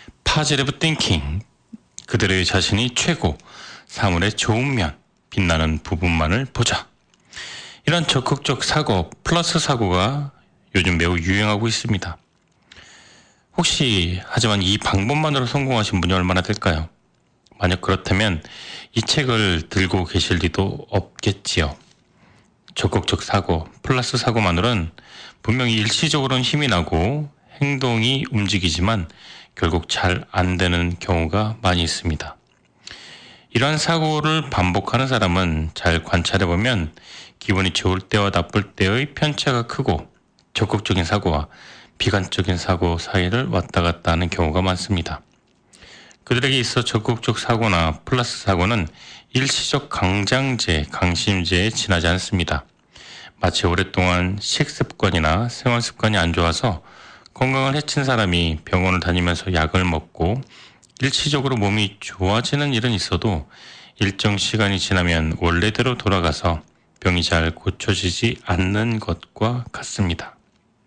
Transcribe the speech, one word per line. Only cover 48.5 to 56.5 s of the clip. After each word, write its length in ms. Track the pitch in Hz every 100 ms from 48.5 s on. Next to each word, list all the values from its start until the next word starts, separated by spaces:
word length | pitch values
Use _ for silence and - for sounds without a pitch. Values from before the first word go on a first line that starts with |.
| 90 90 113 85 - - - -
일시적 560 | 127 135 - - 143 -
강장제, 960 | - 92 101 98 127 135 120 - 80 76
강심제에 800 | - 90 85 - 95 80 87 107
지나지 360 | - - 87 85
않습니다. 580 | 90 - 95 80 76 - _ _ - - - - -
마치 300 | 92 - 90
오랫동안 720 | 87 92 95 90 90 92 101
식습관이나 1080 | - - 147 - - - 98 85 78 90 120
생활습관이 680 | - 127 117 113 - 110 104
안 160 | 85
좋아서 500 | 82 85